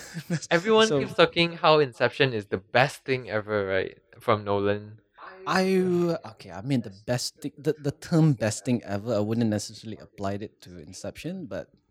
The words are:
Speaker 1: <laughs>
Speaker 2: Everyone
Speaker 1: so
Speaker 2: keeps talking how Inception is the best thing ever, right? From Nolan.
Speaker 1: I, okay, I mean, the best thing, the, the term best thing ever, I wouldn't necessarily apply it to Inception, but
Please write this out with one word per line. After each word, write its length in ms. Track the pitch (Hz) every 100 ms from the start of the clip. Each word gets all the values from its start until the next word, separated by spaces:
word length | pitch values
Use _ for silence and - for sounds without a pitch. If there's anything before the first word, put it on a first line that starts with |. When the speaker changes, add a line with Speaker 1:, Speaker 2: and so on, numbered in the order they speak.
| - 165
Speaker 1:
<laughs> 340 | - 170 -
Speaker 2:
Everyone 360 | 170 202 220 220
Speaker 1:
so 120 | 143
Speaker 2:
keeps 140 | 117
talking 400 | - 165 170 170
how 260 | 170 170 156
Inception 540 | 139 - 120 - 135
is 140 | 113 101
the 100 | 98
best 480 | - 123 139 -
thing 240 | - 127 110
ever, 360 | 107 104 107
right? 320 | 95 95 - - _ -
From 240 | - 107
Nolan. 560 | 101 101 101 104 107 110 _ _ - 185 -
Speaker 1:
I, 160 | 180 190 190 185 175 175 165 107
okay, 160 | - 98
I 100 | 87
mean, 180 | 123 131
the 120 | 104 98
best 340 | 107 123 - -
thing, 140 | 143 -
the, 160 | 151 151
the 120 | 143
term 420 | - - 170 156
best 320 | 123 107 -
thing 160 | - 120
ever, 320 | - 101 110
I 40 | 107
wouldn't 300 | 104 113 113
necessarily 480 | 104 - 107 110 104
apply 340 | - - 98
it 280 | 101 104 _
to 160 | 90 87
Inception, 640 | 78 92 98 - 156 190 131
but 200 | 90 - _ _